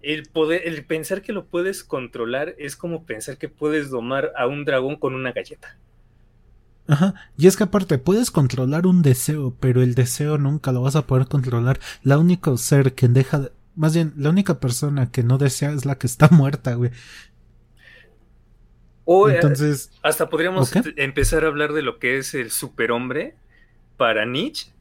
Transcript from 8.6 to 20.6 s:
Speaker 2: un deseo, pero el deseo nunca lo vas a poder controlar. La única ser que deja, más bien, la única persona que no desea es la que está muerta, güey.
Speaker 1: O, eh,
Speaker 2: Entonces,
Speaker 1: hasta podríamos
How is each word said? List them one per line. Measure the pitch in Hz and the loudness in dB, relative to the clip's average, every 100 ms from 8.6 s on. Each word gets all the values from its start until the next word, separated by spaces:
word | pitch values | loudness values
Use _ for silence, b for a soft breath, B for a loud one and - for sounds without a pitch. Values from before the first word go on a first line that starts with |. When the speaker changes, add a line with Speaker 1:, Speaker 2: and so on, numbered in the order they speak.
| 127 151 180 | -2 0 4
Speaker 2:
un | 180 | 4
deseo, | 147 123 - 151 135 123 | 4 2 0 -4 -4 -2
pero | 131 123 | 0 2
el | 127 | 2
deseo | 120 120 - 147 151 | 2 0 0 -2 0
nunca | 139 147 139 | 0 -2 -2
lo | 127 | -2
vas | 127 147 | 0 0
a | - | 2
poder | 131 131 | 0 2
controlar. | 147 127 120 120 135 B B | 0 0 0 0 -2 B B
La | 131 143 | 2 4
única | 170 180 - 127 | 4 2 0 -2
ser | - 143 135 | 2 4 4
que | - 123 | 4 4
deja, | 123 135 151 135 - _ - | 4 2 -2 -4 -12 _ -2
más | 156 | 0
bien, | 160 160 147 | 2 -2 -2
la | 143 | 0
única | 180 196 156 | 2 0 -2
persona | 131 120 147 143 123 | -2 -2 -2 0 -2
que | - | 0
no | 120 131 | 2 2
desea | 139 - 143 | 2 0 -4
es | 147 | -2
la | 127 139 | -4 -4
que | 120 | -4
está | - 151 | 4 6
muerta, | 170 139 143 - | 8 6 0 -6
güey. | 120 120 120 B B B _ _ _ _ _ b b b _ _ _ _ _ _ _ _ _ | -2 -4 -4 B B B _ _ _ _ _ b b b _ _ _ _ _ _ _ _ _
Speaker 1:
O, | - 180 196 | 2 6 6
eh, | 170 | 4
Speaker 2:
Entonces, | 160 139 151 139 - _ | 2 2 0 -2 -6 _
Speaker 1:
hasta | 151 160 160 | -2 -2 -2
podríamos | 160 170 190 | -2 -2 0